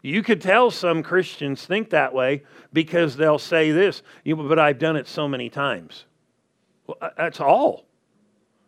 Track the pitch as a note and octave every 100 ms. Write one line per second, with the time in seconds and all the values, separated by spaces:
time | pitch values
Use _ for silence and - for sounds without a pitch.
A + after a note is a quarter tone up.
0 | - F3 A3 G3+ F#3 G#3 B3 - F3+ E3
1 | D3+ F3+ E3+ - C#3+ C3+ - F#3+ A3 D#3+
2 | C3 C3 B2+ C#3+ _ - _ D#3 D#3+ E3+
3 | E3 C3 D#3 D3+ - E3 D#3 D#3 G3 -
4 | _ - - D#3 C#3+ D#3+ D3 C3+ D#3+ D#3
5 | B2 - D3 C3+ A#2+ C#3+ C#3+ G2+ E2 -
6 | _ _ _ _ _ _ _ _ - -
7 | E3 - E3 - C#3+ G3 D4 - _ _
8 | _ _ _ _ _ _